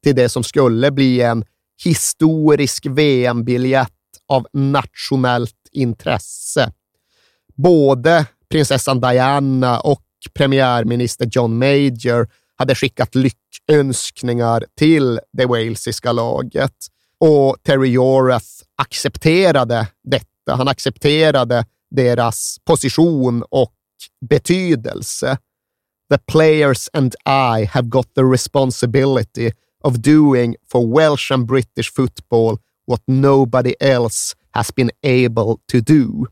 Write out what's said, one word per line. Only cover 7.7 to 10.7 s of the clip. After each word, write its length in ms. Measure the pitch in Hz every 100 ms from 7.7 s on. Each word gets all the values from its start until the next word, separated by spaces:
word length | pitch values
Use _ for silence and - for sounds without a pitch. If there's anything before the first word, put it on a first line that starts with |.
| 170 139 135 139 165 143 _ _
prinsessan 520 | 160 143 135 - 131
Diana 760 | 123 123 131 143 139 131 127 120
och 220 | - 139 _ _ -
premiärminister 960 | - 139 135 131